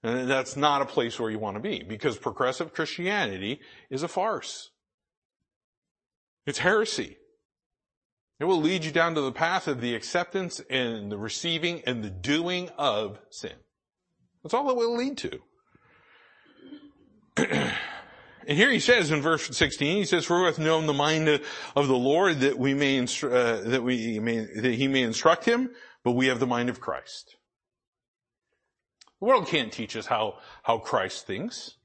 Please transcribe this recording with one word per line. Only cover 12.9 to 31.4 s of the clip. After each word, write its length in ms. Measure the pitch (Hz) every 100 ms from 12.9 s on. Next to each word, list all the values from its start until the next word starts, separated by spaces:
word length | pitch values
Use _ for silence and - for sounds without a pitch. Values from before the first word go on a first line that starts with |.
| 107 104 104 _
sin. 240 | - - - _ _ _ _ _ _ _ _
That's 100 | 156
all 160 | 240 277
it 60 | 247
will 200 | 233 240
lead 220 | 269 285
to. 220 | - - _ _ _ _ _ _ _ _ _ _ _ _ 269 294 - _ _ _ _ -
<clears throat> 340 | - - 69 - - - - - - - -
And 80 | 147
here 140 | 254
he 80 | 233
says 320 | 190 240 156
in 100 | 151
verse 240 | 151 156 - 120
sixteen, 400 | 147 - 143 196
he 80 | 190
says, 180 | 175
"For 140 | - 175
who 80 | 180
hath 120 | 151
known 300 | 156 160 156
the 60 |
mind 340 | 143 147 156 156
of, 180 | 143 - - - -
of 140 | 139
the 80 | 131
Lord 420 | 127 160 196 151
that 180 | 135 131
we 160 | 139
may 240 | 139 139 135
instru-, 360 | 120 - 139
uh, 360 | 127 120 113 107
that 120 | 127
we 360 | 120 123 113 107
may, 180 | 113 117 107 101
that 120 | 123
he 140 | 117 135
may 140 | 135
instruct 420 | 120 110 160 170
him? 280 | - 240 254 - - - 120
But 80 |
we 140 | 123 131
have 120 | 123
the 80 | 127
mind 220 | 120 120
of 100 | 117
Christ." 560 | - 65 - - - _ _ _ _ _ _ _ _ _ _ _ _ _ _ _ _ _ _ _
The 60 | 214
world 220 | 262 170
can't 260 | 160 113
teach 240 | - 110 117
us 80 | -
how, 300 | 117 107 - - -
how 140 | - 113
Christ 500 | - 123 95 - -
thinks. 480 | 98